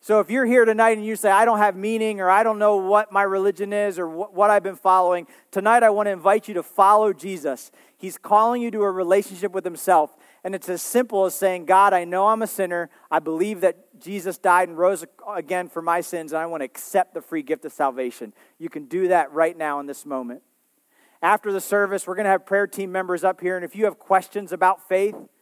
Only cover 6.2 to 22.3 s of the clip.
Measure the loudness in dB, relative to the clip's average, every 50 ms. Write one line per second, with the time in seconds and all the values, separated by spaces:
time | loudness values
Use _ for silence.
6.2 | 2 2 2 2 0 -4 -8 -8 -8 -8 2 4 6 6 6 6 4 2 -2 -4
7.2 | -8 -10 -10 -6 -6 -6 -8 -8 -12 -20 _ _ _ _ _ _ -12 -12 -12 -12
8.2 | _ 2 2 4 4 2 0 -2 -4 -6 -2 -2 -2 -2 0 -2 0 2 2 2
9.2 | 2 -2 -10 -8 -8 -6 -6 -6 -8 -8 -10 -8 0 4 4 4 4 2 _ _
10.2 | _ _ _ _ _ -10 -8 -8 -8 -8 -8 -8 -8 -2 0 -2 -2 0 0 0
11.2 | 0 0 -2 -2 -2 -2 -2 -2 0 4 4 6 6 6 4 2 -2 -2 -2 0
12.2 | 2 2 2 0 -2 -8 -4 -6 -4 -4 -2 -4 -6 -6 _ _ _ _ -2 -2
13.2 | -2 -2 -4 -2 -2 -4 -4 0 0 -2 -2 _ _ _ _ -20 _ -12 -10 -8
14.2 | -8 -8 -10 -4 2 2 4 4 2 0 -2 0 0 0 0 -2 -8 -16 _ _
15.2 | -16 -12 -10 -10 -8 -6 -6 -6 -6 -8 -10 -8 -2 -2 -2 -2 -2 -6 -8 -10
16.2 | -10 -6 -6 -6 -6 -6 -6 -8 -8 -10 _ -16 -18 -4 -2 -2 -2 _ _ -16
17.2 | -14 _ -8 -8 -4 -4 -6 -6 -6 -16 -6 -2 -2 -2 -2 -2 -6 -6 -6 -10
18.2 | -16 -16 -16 _ _ _ _ _ -14 -12 -12 -12 -14 -8 -6 -4 0 2 2 2
19.2 | 0 0 0 -2 -2 -2 -2 -4 -6 -6 -4 -6 -8 -10 -14 -14 -12 -10 -8 -8
20.2 | -8 -10 -12 -16 _ _ _ _ _ _ _ _ _ _ _ _ _ _ _ _
21.2 | 0 0 0 2 _ -4 -6 -6 -4 -2 0 0 0 0 -2 -6 -6 -6 -6 -4
22.2 | 0 0